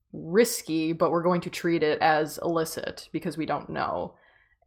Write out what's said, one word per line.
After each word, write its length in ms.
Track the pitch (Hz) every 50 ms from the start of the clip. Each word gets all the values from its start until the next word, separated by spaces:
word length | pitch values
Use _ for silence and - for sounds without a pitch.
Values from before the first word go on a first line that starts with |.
| _ _ -
risky, 800 | 160 151 160 170 208 233 220 - - - - 156 160 160 160 165
but 160 | 160 180 156
we're 120 | 147 170 160
going 200 | 180 180 175 -
to 80 | 180
treat 320 | - - - 175 170 165 156
it 160 | 151 151 -
as 380 | - 165 156 151 160 151 - -
illicit 720 | - 170 170 165 160 160 - - - - - - - - -
because 240 | 160 - 185 147
we 80 | 160 151
don't 240 | 147 147 139 - -
know. 460 | - 147 - - - 87 - - - _ _ _ _ _ _ _ _ _ _